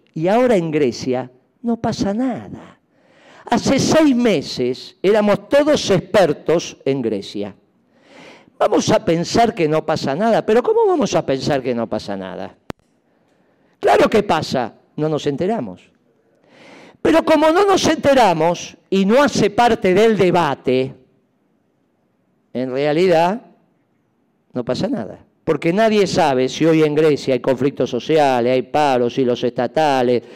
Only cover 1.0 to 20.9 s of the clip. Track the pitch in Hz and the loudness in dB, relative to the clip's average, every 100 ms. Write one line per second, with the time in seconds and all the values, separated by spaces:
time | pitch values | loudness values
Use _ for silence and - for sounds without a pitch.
1 | 131 123 127 _ _ _ 233 233 233 - | -4 -4 -6 _ _ _ -6 -4 -4 -4
2 | 196 208 262 180 98 - - - _ _ | -4 -4 -4 -6 -12 -18 -20 -20 _ _
3 | _ _ _ - - 240 202 - - 320 | _ _ _ -16 -4 -2 0 0 2 2
4 | 311 240 240 165 120 - 123 127 - - | 4 2 2 0 -2 -4 -4 -4 -12 -4
5 | 180 214 208 202 - 285 294 277 - 190 | 0 2 2 0 2 2 2 0 2 -2
6 | - 220 170 147 - 165 - - - 139 | 2 2 2 0 0 -2 -2 -8 -4 -2
7 | 113 101 98 104 101 98 _ _ _ _ | -2 -6 -8 -10 -10 -12 _ _ _ _
8 | _ - - - _ - - 320 - 214 | _ -20 -20 -20 _ -4 0 0 0 0
9 | - 170 165 233 233 - 156 156 156 151 | 0 -2 0 0 0 2 0 0 -2 -4
10 | 135 143 226 190 - 220 415 440 427 359 | -4 -2 0 0 2 0 2 2 2 0
11 | 208 170 143 135 - 143 123 120 113 107 | 0 -2 -2 -4 -2 -2 -2 -4 -4 -6
12 | - 98 95 90 95 - _ _ _ _ | -8 -10 -10 -12 -14 -16 _ _ _ _
13 | _ _ _ _ _ _ _ - - - | _ _ _ _ _ _ _ -6 0 2
14 | 277 220 208 165 - 135 113 - _ - | 2 2 0 -2 -2 -4 -6 -10 _ -6
15 | 151 147 147 135 180 226 113 90 _ _ | -4 -2 -4 -4 -4 -6 -8 -14 _ _
16 | _ _ _ _ _ - - - - _ | _ _ _ _ _ -20 -20 -20 -20 _
17 | - 320 320 311 311 330 403 370 - 320 | 0 2 2 2 4 2 2 2 0 0
18 | 285 262 214 160 165 170 - - - 190 | 2 4 4 4 0 -2 -8 -16 -4 0
19 | 196 240 285 - 214 208 240 226 196 180 | 2 4 2 2 -2 2 2 2 2 4
20 | 226 202 185 175 156 131 - 127 131 | 4 4 2 2 0 -2 -2 0 -2